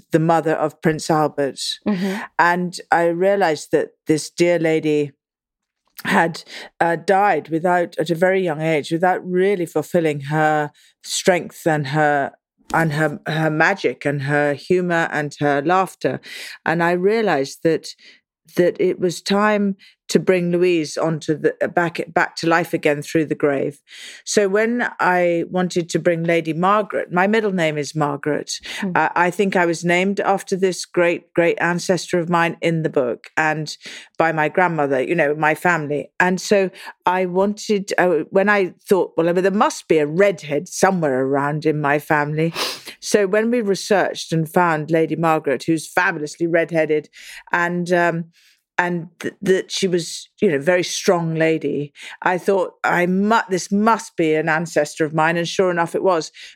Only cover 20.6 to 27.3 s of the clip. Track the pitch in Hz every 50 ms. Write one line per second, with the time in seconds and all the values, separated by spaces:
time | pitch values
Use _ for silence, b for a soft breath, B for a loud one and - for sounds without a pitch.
20.6 | 180 180 175 165 151 139 - - - 165 165 147 - - 156 139 151 147 - -
21.6 | 143 123 - 175 170 165 - - - - - 175 165 - - - 165 165 170 175
22.6 | 165 - - 147 - 151 147 147 147 - - 165 151 139 151 - 156 147 139 135
23.6 | 135 143 143 - _ B B B B B B B B - - 214 202 190 190 214
24.6 | 220 226 240 247 226 - - - 139 180 180 180 175 175 170 170 151 - - 180
25.6 | 180 175 - 180 165 170 - 165 151 180 170 165 165 170 170 170 160 165 151 165
26.6 | 185 190 208 214 202 - - - - - 160 175 190 208